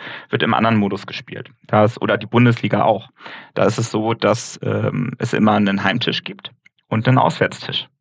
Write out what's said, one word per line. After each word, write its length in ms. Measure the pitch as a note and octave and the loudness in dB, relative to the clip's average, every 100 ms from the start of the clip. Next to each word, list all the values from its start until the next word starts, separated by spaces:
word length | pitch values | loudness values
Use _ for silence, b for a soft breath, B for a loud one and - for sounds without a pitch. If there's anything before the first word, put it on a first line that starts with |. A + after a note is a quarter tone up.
| B B B | B B B
wird 120 | - | -2
im 120 | D#2 | 0
anderen 240 | E2 A2+ A2+ | 2 4 2
Modus 280 | G2+ G2 - | 0 -4 -10
gespielt. 440 | - - - - _ - | -14 -14 -16 -16 _ 0
Da 160 | G#2+ | 4
ist, 180 | A2 - | 4 2
oder 160 | G#2+ G#2 | 0 0
die 100 | G#2+ | 0
Bundesliga 560 | A#2 A#2+ A#2 G#2+ G2+ | 4 4 4 0 2
auch. 260 | G#2 A2 - B B B B - | 2 0 -4 B B B B 0
Da 100 | G2+ | 0
ist 120 | A2 | 0
es 140 | A2+ | -2
so, 220 | G#2+ A2 | -2 -2
dass, 440 | A2+ G#2 G#2+ - - | 0 0 0 -4 -8
ähm, 480 | G#2+ G#2 G#2+ G2 - - | -4 -2 -2 -2 -6 -6
es 140 | A#2+ | -4
immer 200 | - G#2+ | 2 4
einen 300 | G#2 G2+ G2 | 4 2 0
Heimtisch 400 | G2 F#2 - - | 0 -2 -2 -4
gibt 280 | - - - _ _ _ - | -8 -16 -18 _ _ _ -4
und 200 | A2+ B2+ | -2 2
einen 100 | B2+ | 4
Auswärtstisch. 720 | E3 - G2 - - - - _ | 2 0 -2 -2 -8 -8 -10 _